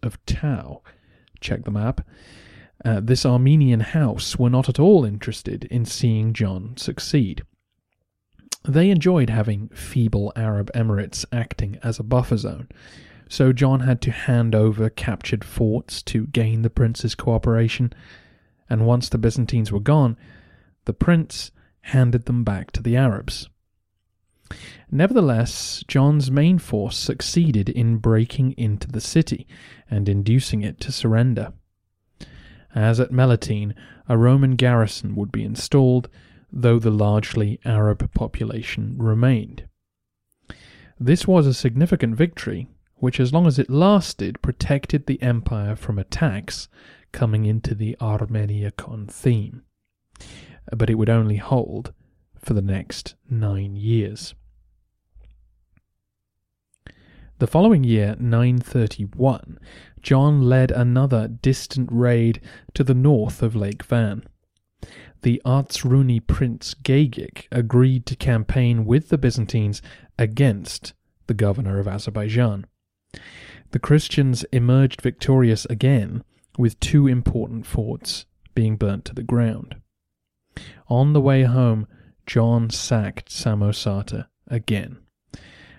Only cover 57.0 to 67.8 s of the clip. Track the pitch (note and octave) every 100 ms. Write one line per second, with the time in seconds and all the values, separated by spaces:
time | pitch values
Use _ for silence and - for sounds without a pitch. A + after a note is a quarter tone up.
57 | _ _ - - A#2+ D#3 A3 F3 B2 A2
58 | G2+ - A#2+ A#2 B2 B2 - B2 A2 -
59 | G2+ - C3 A2+ - - - - - -
60 | - C3+ D3 D3 B2 C3 B2+ A#2+ A#2+ B2
61 | C3+ A#2 A2+ A#2 C3 C3 - C3 A#2+ A#2
62 | B2 A#2+ A#2 A2+ - - - - C3 B2+
63 | C#3 B2+ G#2+ - A2+ A2+ G2+ G#2 - A#2+
64 | G#2+ G2+ - _ _ _ _ _ - -
65 | - _ B2 A#2+ C3 C3+ C3+ - B2+ C3+
66 | B2+ A#2 - - B2+ A2+ - - - C3+
67 | C#3+ - - - - B2 A2+ B2